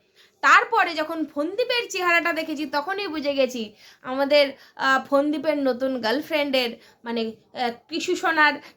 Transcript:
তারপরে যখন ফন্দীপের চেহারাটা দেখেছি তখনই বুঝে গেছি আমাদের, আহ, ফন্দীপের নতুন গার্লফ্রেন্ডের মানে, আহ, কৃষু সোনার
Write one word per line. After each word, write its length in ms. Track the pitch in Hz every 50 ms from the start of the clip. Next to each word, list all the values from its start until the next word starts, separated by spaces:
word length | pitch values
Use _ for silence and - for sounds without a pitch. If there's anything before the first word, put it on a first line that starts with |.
| _ _ _ _ _ _ _ _
তারপরে 540 | - 277 320 392 466 480 453 440 370 349 330
যখন 300 | 311 311 311 330 330 302
ফন্দীপের 680 | 285 - 285 294 339 392 415 494 440 494 480 427 381
চেহারাটা 420 | 392 370 359 349 339 339 320 339 330
দেখেছি 340 | 311 320 320 311 269 311
তখনই 400 | 262 - 285 285 370 381 392 403
বুঝে 280 | 370 302 311 269 285 285
গেছি 400 | 269 262 247 - 247 220 208 - _ - - - _ _
আমাদের, 500 | 254 262 269 277 277 294 294 285 277 269 - - - _
আহ, 280 | - - 269 269 262 262
ফন্দীপের 540 | - 277 277 285 294 302 302 269 320 294 294
নতুন 420 | 269 262 247 233 269 262 262 254
গার্লফ্রেন্ডের 680 | 226 214 240 285 302 - 330 302 285 285 262 262 247 233 226 - - - _ _ _
মানে, 280 | 233 233 233 226 220 220 - _ _ _
আহ, 180 | - 247 233 233 - _ _
কৃষু 280 | 311 339 - - 359
সোনার 360 | - - 359 330 311 302 294 285 - - - -